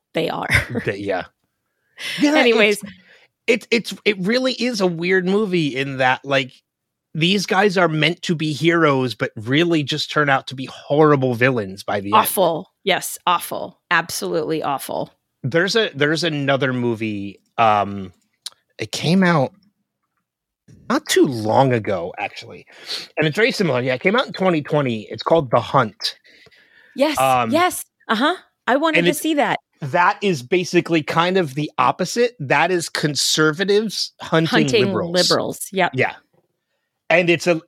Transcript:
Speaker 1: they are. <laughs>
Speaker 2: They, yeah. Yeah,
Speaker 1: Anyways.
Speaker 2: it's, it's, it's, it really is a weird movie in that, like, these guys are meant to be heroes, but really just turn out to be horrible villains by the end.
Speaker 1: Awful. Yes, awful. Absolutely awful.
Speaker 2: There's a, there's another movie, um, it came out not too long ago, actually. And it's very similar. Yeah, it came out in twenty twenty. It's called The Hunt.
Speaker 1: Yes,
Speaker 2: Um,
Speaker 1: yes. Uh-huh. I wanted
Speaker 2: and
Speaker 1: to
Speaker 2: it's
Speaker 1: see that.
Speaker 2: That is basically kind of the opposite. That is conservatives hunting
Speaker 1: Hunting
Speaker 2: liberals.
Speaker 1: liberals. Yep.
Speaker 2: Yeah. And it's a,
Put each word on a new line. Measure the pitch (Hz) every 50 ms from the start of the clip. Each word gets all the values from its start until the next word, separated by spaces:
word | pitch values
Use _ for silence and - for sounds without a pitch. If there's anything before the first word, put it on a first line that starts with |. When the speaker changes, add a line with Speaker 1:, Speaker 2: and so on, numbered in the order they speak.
| _ _ -
Speaker 1:
they | 160 165 165
are. | - - - - - - -
<laughs> | - 127 120 -
Speaker 2:
They, | 120 101 101
yeah. | 104 98 95 90 90 - _ _ _ _ _ _ _ _ _ _ _ _ _ - - - - -
Yeah, | - 294 302
Speaker 1:
Anyways. | 311 262 240 226 226 208 214 208 - - - - - _ _ - _ _ _ _ _ _ -
Speaker 2:
it's, | 247 226 - -
it's, | 233 233 - - 202
it's, | - -
it | 208 214 190 175
really | 185 233 254 262 262 247
is | - 226 247 247 196
a | 196 185
weird | 170 160 170 180 190 190 180
movie | 180 196 208 220 196 180 175 160 143 113
in | 131 139 139 139 131
that, | 131 127 127 - -
like, | 139 139 135 135 131 - _ _ _ _ _ _ _ _ _ _ _ -
these | 160 156 175 196 208 185
guys | - 208 185 208 214 170 196
are | 180 165
meant | 156 156 151 147 175 -
to | - - 180
be | 147 156 156 151
heroes, | 127 151 165 170 175 165 147 139 131 131 127 117
but | - 139 120 -
really | 117 104 113 135 147 175 175 170 156 147
just | 123 151 147 - -
turn | - 151 147 143
out | 135 131 - -
to | 135
be | 131 131 -
horrible | - - - - 147 147 160 151 147 139 131 127 123
villains | 110 123 131 131 117 104 95 95 98 -
by | - 101 104
the | 98 101
end. | 147
Speaker 1:
Awful. | - - - - 220 185 165 165 156 190 - _ _ -
Yes, | 190 180 156 - - - - - 180
awful. | 175 170 - - - - 175 170 - _ _ -
Absolutely | 175 165 165 170 - - 208 185 175 170 151 - 160 151 -
awful. | - 139 131 - - - 76 127 - _ _ _ _ _ _ -
Speaker 2:
There's | 135 113 165 180 196 196
a, | 226 220 180 -
there's | 139 143 147 160 156 160
another | 170 151 147 139 135 139 131 139 131
movie, | 127 123 123 120 113 104 113 110 107 101 98 98 92 _ _ _ _ -
um, | 117 110 107 104 101 101 101 101 95 92 - _ _ _ _ _ - - - _ _ _ _ -
it | - - -
came | - - 143 170 196 190
out | 175 175 156 131 107 - _ _ _ _ _ _ _ _ _ _ _ _ _ _ _ _ _ _ _ _ _ _ - - - - -
not | 233 311 - -
too | - 381 359
long | 165 131 113 107 107 110 123 135 135 123
ago, | 117 101 107 98 87 85 90 - -
actually. | 104 95 - - - 113 104 90 - _ - - - - - - - - - -
And | 151 156
it's | 147
very | 208 220 262
similar. | - - 202 160 127 123
Yeah, | 123 131 131
it | 123
came | - 190 208
out | 254 285 247
in | 180
twenty | - 190 185 175 156
twenty. | 139 - 156 147 143 127 117 107 101 -
It's | 107 113 -
called | - 165 165 147 117
The | 135 123
Hunt. | 117 - - 139 123 107 - - - - - _ _ _ _ - - - _ _ _ _ _ _ _ _ -
Speaker 1:
Yes, | - 269 311 294 262
Speaker 2:
Um, | 131 - 127 127 - 226
Speaker 1:
yes. | 233 320 359 370 - - - _ _ _ _ -
Uh-huh. | 226 202 254 302 359 - - _ _ _ - -
I | 240 285
wanted | 302 330 - 170
Speaker 2:
and | 170
Speaker 1:
to | 170
Speaker 2:
it's | 285 -
Speaker 1:
see | - 311 320
that. | 285 247 196 165 - _ _ _ -
Speaker 2:
That | - 135 127 175 175 185 214 -
is | - 202 180 135
basically | 123 123 185 180 180 - - 175 - - 165 165 147
kind | - - 165 170 180 190 190
of | 180 147 131
the | 147 151 - - -
opposite. | 127 123 139 - 185 175 - 233 240 240 - -
That | 147 123 151 143 160 175
is | 185 175 156 -
conservatives | - - - 156 143 123 - - - - 156 156 151 151 196 190 202 208 226 214 - - - - _ -
hunting | - - - 160 165 156
Speaker 1:
Hunting | - - - 139 131 220 190 196
Speaker 2:
liberals. | 190 - 185 170 175
Speaker 1:
liberals. | 180 175 170 165 120 110 113 - - - -
Yep. | - 190 175 165 -
Speaker 2:
Yeah. | 127 120 92 - - _ _ _ _ _ _ _ _ _ _ _ _ _ _ _ _ _ -
And | 165 175 180 170
it's | 175 156 - 180
a, | 170 160 -